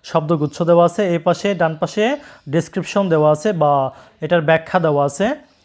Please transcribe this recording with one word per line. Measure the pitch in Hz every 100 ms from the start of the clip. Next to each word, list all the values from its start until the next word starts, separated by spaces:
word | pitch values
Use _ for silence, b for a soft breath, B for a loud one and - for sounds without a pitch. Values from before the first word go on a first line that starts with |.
শব্দগুচ্ছ | - 165 156 165 147 -
দেওয়া | 165 170 170
আছে। | 170 196
এই | 170
পাশে, | 180 170 202 185
ডান | 165 156
পাশে | 170 - 220 294 B B -
ডেসক্রিপশন | 151 - 196 - 202 196
দেওয়া | 160 151
আছে | 151 214
বা | 175 147 143 131 B B B
এটার | 151 175
ব্যাখ্যা | 151 160 160 185
দেওয়া | 160 143 143
আছে। | - 208 294 - b